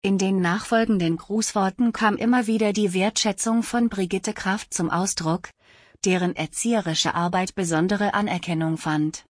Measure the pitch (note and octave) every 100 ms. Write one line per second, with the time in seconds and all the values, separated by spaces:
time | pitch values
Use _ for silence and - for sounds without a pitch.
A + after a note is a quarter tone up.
0 | G3 G3 F#3+ G3 F3 G3+ - A3+ A3+ G#3
1 | E3 E3 - G#3+ G#3+ G#3+ F#3+ F#3+ A#3+ -
2 | A3 G3+ A#3 B3 A3 A3 G#3+ G3+ G#3 F#3
3 | G3 - A3+ G3 A3+ A3+ G#3+ A#3+ A#3 G3
4 | F#3 G3 G#3 G#3 F#3+ G3+ - - E3 E3+
5 | F#3+ - D#3+ D#3+ - _ _ - - -
6 | - F#3 F3 - D#3 - A3+ A#3 F3 D#3+
7 | D#3 - F3 F#3 F#3+ - F3 D#3+ F3+ G3+
8 | G#3 - G#3 F3 F3 D#3+ D#3+ D#3+ D#3+ D3+
9 | D3+ - _